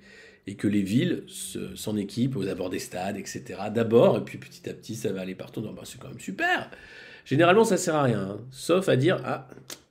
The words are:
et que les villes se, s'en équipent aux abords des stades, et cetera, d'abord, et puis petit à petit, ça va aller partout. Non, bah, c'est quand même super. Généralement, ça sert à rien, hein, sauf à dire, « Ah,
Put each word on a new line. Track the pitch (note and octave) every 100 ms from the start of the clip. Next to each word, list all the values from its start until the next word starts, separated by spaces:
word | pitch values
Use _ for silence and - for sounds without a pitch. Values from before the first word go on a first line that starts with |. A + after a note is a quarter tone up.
| - - - - -
et |
que | G2+ G#2+
les | G2+
villes | F#2+ A2+ F3 - -
se, | - - G2 F#2+ F#2+
s'en | - G#2+
équipent | G2 - C3+ G#2
aux | F#2+
abords | F2+ F2+
des | F#2
stades, | - F2+ F#2+ G2+
et | -
cetera, | - - F2+ G#2
d'abord, | G#2 A2 A2+ F#3 A2+
et |
puis | G2+ -
petit | - - -
à |
petit, | - -
ça | A2 G#2+
va | F#2+
aller | F#2
partout. | F#2+ - -
Non, | G#2
bah, | F2+
c'est | - -
quand | -
même | -
super. | - F#3+ E4+ E4+ - - - - - - -
Généralement, | C3+ E3+ F#3+
ça | A3+ F#3
sert | -
à | D#3
rien, | C3+ G#2+
hein, | F#2+ G#2 B2
sauf | - - F3+ F#3
à | C3
dire, « | D3 E3+ A#2+
Ah, | D3 - - - - _